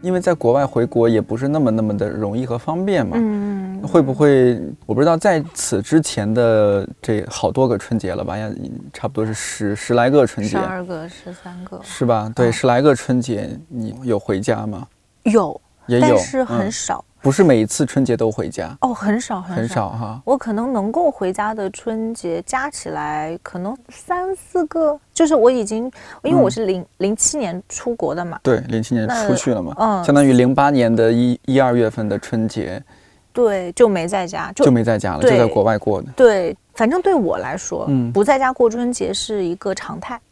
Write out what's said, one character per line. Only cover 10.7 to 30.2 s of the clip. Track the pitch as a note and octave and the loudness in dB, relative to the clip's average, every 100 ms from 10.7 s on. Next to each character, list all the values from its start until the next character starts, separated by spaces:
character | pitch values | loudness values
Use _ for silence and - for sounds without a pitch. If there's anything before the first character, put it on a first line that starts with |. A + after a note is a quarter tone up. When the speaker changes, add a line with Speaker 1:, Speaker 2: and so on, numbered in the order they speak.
| F#3 F3+ | -8 -8
Speaker 2:
个， | E3+ E3 | -10 -12
十 | F3+ - | -16 -18
三 | F3 F3+ F3+ F3+ | -18 -16 -16 -16
个。 | F#3 | -16
Speaker 1:
是 | - - A#2+ | -16 -4 0
吧？ | A2+ G#2+ | 0 -2
对， | A#2 A#2+ | 0 0
Speaker 2:
嗯。 | |
Speaker 1:
十 | A2+ C3 | 2 2
来 | B2 | 4
个 | D3 C3 | 4 2
春 | - B2+ | 2 -2
节， | A#2+ G#2+ - - - | 0 -4 -6 -12 -12
你 | B2 A2 A#2 | -8 -8 -8
有 | B2+ G#2 | -2 -2
回 | - G2 | 0 -2
家 | G#2+ G#2+ G#2+ | 0 -2 -4
吗？ | G2 - _ _ _ | -10 -14 _ _ _
Speaker 2:
有， | A#3+ G#3+ E3+ - _ _ - | 2 2 2 -4 _ _ 0
Speaker 1:
也 | A#2+ | 4
有， | B2+ G2+ | 6 4
Speaker 2:
但 | |
是 | F#2 C4 B3+ | 2 -4 -2
很 | A#3 G3 | -2 -2
少。 | A#3 - - - | -6 -6 -8 -10
Speaker 1:
嗯。 | _ | _
不 | C#3 | 0
是 | C#3 | 4
每 | F3+ A#2+ | 6 6
一 | G#2+ | 2
次 | - C#3+ | 0 -2
春 | - | 0
节 | B2 A#2 | 0 2
都 | A2+ | 0
回 | A2 - | -2 -6
家。 | - E2 C#3 | -6 -10 -4
Speaker 2:
哦， | C4 | -4
很 | A3 G3+ G#3+ | -2 -2 -2
少， | - G3+ | -4 -8
很 | F3 F3+ | -6 -6
少。 | |
Speaker 1:
很 | A#2 | -4
少 | - G2 | -4 -4
哈。 | A2 A2 A2+ - | -6 -10 -10 -2
Speaker 2:
我 | C4 | -2
可 | A3+ | -2
能 | G#3 A#3+ | -4 -2
能 | B3 G3 | -2 -2
够 | C4 E4+ | 0 -2
回 | - F#3 | 0 -4
家 | F#3+ G#3 | -2 -4
的 | A3 F#3+ | -4 -8
春 | - - A3 A3+ | -6 -8 -6 -6
节 | A#3 F3 E3 F3+ | -6 -6 -6 -6
加 | B3+ C#4+ | -6 -6
起 | - E3 | -10 -10
来 | D#3 D3+ D3+ D#3 E3+ | -8 -6 -6 -6 -10
可 | - F3+ | -12 -10
能 | F#3 C4 - | -8 -10 -16
三 | - - F4+ F#4 F#4+ | -20 -8 -6 -4 -8
四 | - F#4 D#4+ | -6 -4 -2
个， | E4 D#4 D4 _ | 0 0 -2 _
就 | - D#4+ | 0 2
是 | |
我 | D4 A#3 | 6 6
已 | B3+ | 4
经， | G#3 A3 B3+ - - - | -2 -4 -6 -10 -20 -8
因 | - F4 | 0 4
为 | |
我 | A#3 | 4
是 | A3+ G#3+ | 2 -2
零-， | F#3 | -2
Speaker 1:
嗯。 | E3+ _ | -6 _
Speaker 2:
零 | F#3+ G#3+ | -2 0
七 | - D4+ | -2 -2
年 | G#3 F3+ - | -6 -6 -12
出 | - - A#3 | -8 -6 -4
国 | D#3+ | -2
的 | D#3 F3 | -4 -6
嘛。 | D#3+ | -4
Speaker 1:
对， | - A#2 B2 | 0 0 0
零 | A2+ | -4
七 | A2 | 0
年 | A#2+ A2 - G#3+ | -2 0 -2 0
出 | B2+ | 0
去 | - | 0
了 | A2 | -2
嘛， | E2+ - | -4 -2
Speaker 2:
那， | A3 G3 | 0 0
嗯。 | |
Speaker 1:
相 | - | 2
当 | C#3+ | 4